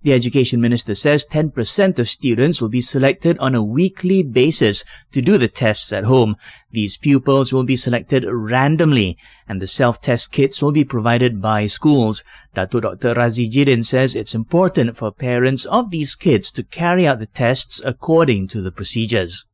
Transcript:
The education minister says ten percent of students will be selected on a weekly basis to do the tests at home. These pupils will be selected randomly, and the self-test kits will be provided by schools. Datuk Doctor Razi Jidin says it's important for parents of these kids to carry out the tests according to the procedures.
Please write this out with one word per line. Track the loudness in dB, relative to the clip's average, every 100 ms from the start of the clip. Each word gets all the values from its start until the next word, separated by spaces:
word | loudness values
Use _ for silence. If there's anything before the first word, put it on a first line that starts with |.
The | 2
education | 2 2 0 2 2
minister | 2 0 -2
says | -2 2 0 0
ten | -2 -2
percent | -4 -4 2 0 0
of | -4
students | -2 -2 2 2 0
will | -2
be | -2
selected | -2 0 0 2 -2 0
on | 0 0
a |
weekly | 0 0 0 -2 0 0
basis | 2 2 2 2 0 0 -6 -16 _
to | -2
do | 2 4
the | 2
tests | 0 -2 0 -4
at | -4
home. | 2 4 4 -2 -10 -20 _
These | -6 -4 -4
pupils | 2 2 4 2 2
will | 0
be | 0 -2
selected | 0 -4 0 -2 0
randomly, | -6 -2 0 2 2 2 2 0 -4 -16 _ -10
and | -8
the | -6
self-test | 0 0 0 -2 -2 -2
kits | 0 0 0
will | 0
be | 2 0
provided | 0 0 2 2 0
by | -2 0 -2
schools. | 0 2 2 2 -2 -8 -20 _ -6
Datuk | -4 -2
Doctor | -4 -4 -2 0
Razi | 0 0 -2
Jidin | 2 2 2
says | 2 0 0 -2
it's | -4 -6
important | -2 0 2 2 -2 -2
for | -8
parents | -6 -4 0 0 -2 -2
of | -2 -2
these | -6 -6
kids | -2 0 0 0
to | -10
carry | -12 -4 -2 2 2
out | 0
the | -6
tests | -2 0 0 -4 -6
according | -6 -8 0 2 2 0 -2
to | -6
the | -8
procedures. | -8 -6 -4 -2 -2 -2 -8 -14